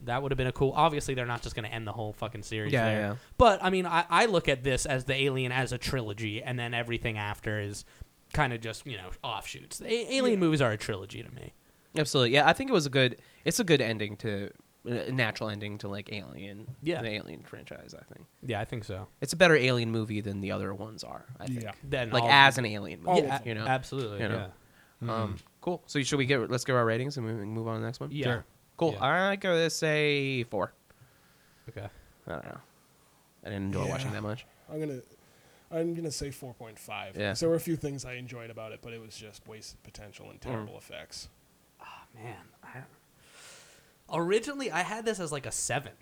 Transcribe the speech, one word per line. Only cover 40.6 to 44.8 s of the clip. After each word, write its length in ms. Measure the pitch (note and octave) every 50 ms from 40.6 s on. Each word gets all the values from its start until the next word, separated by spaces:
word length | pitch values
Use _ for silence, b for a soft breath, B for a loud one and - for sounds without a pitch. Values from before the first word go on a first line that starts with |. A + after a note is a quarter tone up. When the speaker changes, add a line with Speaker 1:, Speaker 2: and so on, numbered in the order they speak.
| G#2+ G#2 - G2+
Speaker 3:
effects. 500 | - - - - D#2+ - - - - - - _ _ _ _ _ _ _ _ _
Speaker 1:
Oh, 40 | B B B B B - -
man. 220 | A#2 G#2+ B2 - - - - - _ -
I, 200 | - - B2+ C3 - - _ _ _ B B B B B B B B B B B B B B B B B B B - -
originally, 580 | D#3 E3+ F3 G3 A3+ A3+ C#4+ C#4+ C#4 C4+ G#3+
I 120 | D3+ E3